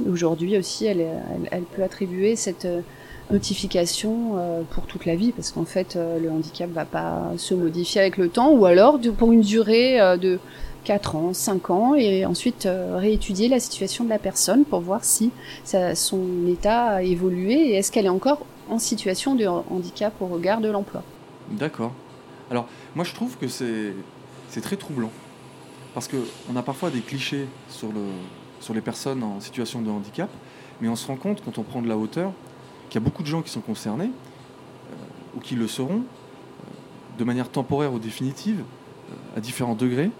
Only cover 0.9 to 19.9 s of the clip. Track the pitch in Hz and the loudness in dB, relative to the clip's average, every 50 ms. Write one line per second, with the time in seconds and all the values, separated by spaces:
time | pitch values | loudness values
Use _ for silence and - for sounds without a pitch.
0.9 | 202 175 165 160 165 170 - - - 175 170 - - 185 175 - - - 190 185 | 2 2 0 -2 -4 -6 -8 -8 -6 -6 -6 -4 -4 -6 -6 -6 -4 -2 -2 -2
1.9 | - - 196 185 175 185 190 214 233 220 - 202 175 - - 180 175 175 175 - | -2 -4 -6 -4 -2 2 2 2 2 2 -2 -4 -6 -4 -4 -4 -4 -4 -6 -8
2.9 | - - - - - - - - - 202 - - 196 - - 196 - 185 175 175 | -14 -20 -20 -18 -18 -18 -4 0 0 0 0 0 -4 -4 -4 -2 2 2 2 2
3.9 | - - - 214 220 233 233 226 208 185 175 175 170 165 165 165 - - - - | 0 -2 -2 -2 -2 0 -2 -2 -2 -2 -2 -2 -2 -4 -4 -2 -2 -2 -2 -2
4.9 | - 190 - 175 165 170 208 240 226 - 160 - - - 165 - - 190 185 185 | -8 -6 -2 0 0 2 2 2 2 0 -6 -6 -4 -4 -4 -2 0 -2 -2 -2
5.9 | - 180 170 165 170 165 165 160 160 160 160 160 - - 175 175 170 165 151 - | -2 -4 -2 -2 -2 -2 -2 0 0 -2 -4 -4 -6 -8 -8 -6 -4 -6 -6 -4
6.9 | - 160 165 165 165 - 175 170 175 170 - - 185 180 175 160 160 175 175 - | -4 -4 -2 -2 -2 -4 -4 -4 -4 -6 -2 0 0 2 2 0 0 0 -2 0
7.9 | - 208 196 190 - - 185 170 - 240 240 302 311 254 202 180 175 180 202 262 | 2 4 4 4 4 2 0 2 4 4 6 8 8 10 10 10 10 10 10 10
8.9 | 302 277 233 240 214 - 233 233 233 233 214 202 208 226 220 196 220 226 247 262 | 8 6 2 0 2 4 6 8 10 8 8 8 6 4 4 6 6 6 6 6
9.9 | 262 240 202 185 180 180 180 190 180 185 - - - - - - - - - - | 6 8 8 6 6 4 4 2 2 0 -2 -10 -10 -10 -10 -10 -10 -10 -2 0
10.9 | 208 202 202 - 151 156 160 175 185 - - 226 196 185 170 - 175 185 220 254 | 0 0 0 -2 -2 0 0 0 -2 -2 0 0 0 0 2 2 2 4 4 6
11.9 | 294 294 240 208 190 190 190 190 175 - - 247 240 - - 196 180 185 180 180 | 6 6 6 4 4 2 2 0 0 0 0 -2 -2 0 -2 -2 0 0 -2 -2
12.9 | 180 180 190 214 214 208 - - 196 185 214 240 269 247 233 - - - 196 190 | -2 2 2 4 4 2 2 0 0 2 4 4 4 2 2 -2 -6 -6 -4 -4
13.9 | - - 240 233 220 208 - 190 185 - - - 190 262 294 - 214 180 170 180 | -4 -4 -2 0 0 0 -2 -2 -2 0 2 4 6 6 6 6 4 -2 0 0
14.9 | 196 233 - - - - 220 240 - - - - - - - - - 190 180 175 | -2 -2 0 0 2 2 2 0 0 -2 -12 -16 -16 -14 -10 0 0 2 2 2
15.9 | 175 170 - - - 190 185 185 180 175 175 175 180 170 - 202 220 240 240 233 | 0 0 -2 -2 -2 -2 -2 0 0 0 2 2 0 2 2 2 2 4 2 2
16.9 | 208 185 185 185 180 170 185 185 180 180 180 196 240 302 330 277 208 190 202 - | 2 2 2 2 0 2 2 0 0 0 0 2 4 4 4 4 4 2 0 2
17.9 | - 233 202 190 180 190 - 262 294 294 - - - - - - 214 226 - - | 2 2 2 4 2 2 2 2 0 0 -2 -12 -16 -20 -8 -4 -4 -2 0 -2
18.9 | 240 214 - 196 185 - - 277 269 247 214 190 175 170 170 - - 185 175 175 | -4 -2 -2 -4 -4 -2 0 0 2 2 2 2 0 0 -2 -4 -4 -4 -6 -6